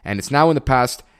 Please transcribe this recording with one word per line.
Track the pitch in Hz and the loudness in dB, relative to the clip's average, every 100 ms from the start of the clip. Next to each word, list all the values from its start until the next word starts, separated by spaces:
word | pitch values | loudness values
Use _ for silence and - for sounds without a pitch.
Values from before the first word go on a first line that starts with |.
| - | -10
and | 101 | -10
it's | - | -2
now | 139 165 | 2 4
in | 151 | 2
the | |
past, | - 131 123 - - _ | 0 0 0 -4 -18 _